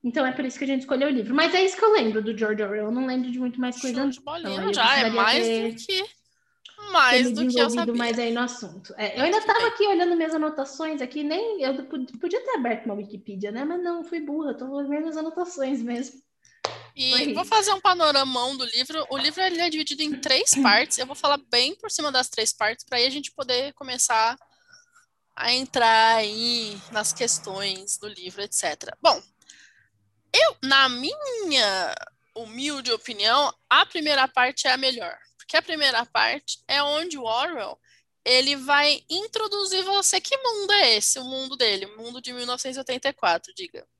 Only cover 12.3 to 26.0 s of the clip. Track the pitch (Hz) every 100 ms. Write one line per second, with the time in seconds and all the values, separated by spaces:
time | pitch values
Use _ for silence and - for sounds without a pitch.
12.3 | 415 508 453 240 226 233 202 208 214 -
13.3 | 196 202 220 294 349 349 339 339 339 294
14.3 | 294 294 233 262 277 277 294 320 311 320
15.3 | 320 359 277 262 269 233 240 262 - _
16.3 | _ _ _ - - - - 262 254 285
17.3 | 220 - 440 403 392 392 359 311 277 269
18.3 | 247 247 269 240 226 254 311 294 269 277
19.3 | 320 381 339 349 311 302 285 302 269 285
20.3 | 262 453 269 254 208 302 - 254 285 -
21.3 | 285 _ 240 254 392 427 - 302 262 262
22.3 | - 226 - 214 240 - 247 247 277 277
23.3 | - 254 247 277 - 269 247 - 226 226
24.3 | 262 _ _ _ - _ _ _ _ _
25.3 | - 233 247 262 - 226 220